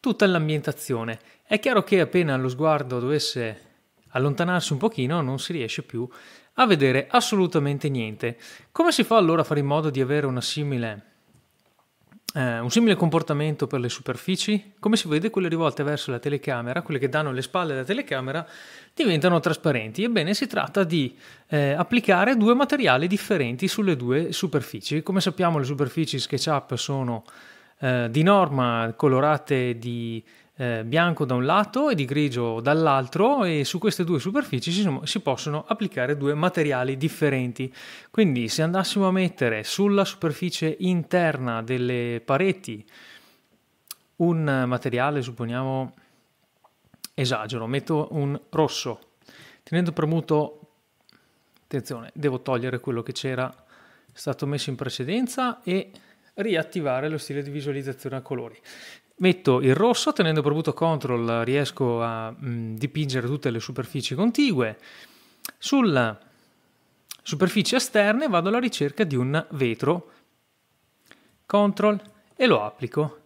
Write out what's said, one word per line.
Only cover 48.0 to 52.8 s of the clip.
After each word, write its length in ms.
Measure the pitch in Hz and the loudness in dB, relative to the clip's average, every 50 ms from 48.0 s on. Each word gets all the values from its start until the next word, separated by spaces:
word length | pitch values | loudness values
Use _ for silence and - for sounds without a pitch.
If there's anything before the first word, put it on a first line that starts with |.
| 151 - | -2 -2
un 280 | - 156 143 139 143 143 - _ | -4 -4 -2 -2 -4 -6 -8 _
rosso, 480 | - 156 156 131 - - - 127 110 - _ _ _ _ _ - - - - - - _ | 0 0 0 0 0 -4 -6 -8 -8 -10 _ _ _ _ _ -20 -20 -20 -20 -20 -20 _
tenendo 300 | _ - 160 170 180 175 | _ -2 0 0 0 0
premuto, 800 | 160 - 156 151 160 165 156 - 156 151 151 - - - - _ _ _ _ _ _ _ _ _ _ _ _ _ _ _ _ _ _ _ | 0 0 0 2 0 0 2 2 2 2 2 0 -6 -16 -20 _ _ _ _ _ _ _ _ _ _ _ _ _ _ _ _ _ _ _
attenzione, 480 | _ _ - 135 - - 139 117 117 - _ | _ _ -8 -6 -6 -6 -10 -12 -12 -14 _
devo 280 | - 147 147 127 127 | -2 -2 -2 -2 -2
togliere 380 | - - 131 120 120 127 123 120 | -2 -2 -2 -2 -2 -2 -4 -4